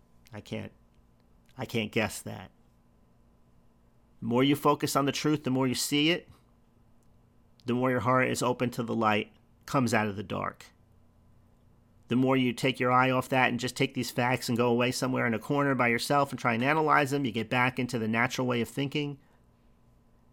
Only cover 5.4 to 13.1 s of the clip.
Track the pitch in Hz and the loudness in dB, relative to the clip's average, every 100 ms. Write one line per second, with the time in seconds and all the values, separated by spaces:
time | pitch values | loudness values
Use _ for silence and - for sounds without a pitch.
5.4 | 143 131 131 120 - 147 156 175 - - | 0 0 0 -2 -2 0 0 -2 -6 -20
6.4 | _ _ _ _ _ _ _ _ _ _ | _ _ _ _ _ _ _ _ _ _
7.4 | _ _ 120 120 127 123 123 131 123 120 | _ _ -6 -2 0 0 2 2 2 0
8.4 | 123 123 123 123 113 113 107 107 - _ | -2 0 -2 -2 -4 0 2 2 -2 _
9.4 | _ _ - 143 117 110 107 101 95 98 | _ _ -6 -2 2 2 0 -4 -8 -8
10.4 | 95 - - _ _ _ - _ _ _ | -8 -10 -18 _ _ _ -20 _ _ _
11.4 | _ _ _ _ _ _ - 120 131 131 | _ _ _ _ _ _ -2 2 2 2
12.4 | 123 113 135 123 127 127 131 | 2 0 -2 0 2 4 4